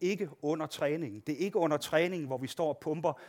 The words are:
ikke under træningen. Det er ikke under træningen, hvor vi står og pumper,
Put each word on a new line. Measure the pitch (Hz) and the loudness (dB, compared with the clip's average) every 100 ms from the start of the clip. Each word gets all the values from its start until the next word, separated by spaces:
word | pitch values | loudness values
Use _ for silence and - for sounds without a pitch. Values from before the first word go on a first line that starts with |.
ikke | 180 196 185 - | -2 0 -4 -4
under | 147 156 156 | -2 -2 -2
træningen. | - 143 156 147 104 | -2 0 0 -4 -6
Det | 127 | -6
er | 139 | -2
ikke | 190 208 | 0 2
under | 165 151 | 4 2
træningen, | - 160 175 180 143 | 2 4 4 0 -4
hvor | 131 | -4
vi | 127 | -4
står | - 160 | -2 -2
og | 139 | -2
pumper, | - 156 165 143 | -2 0 0 -2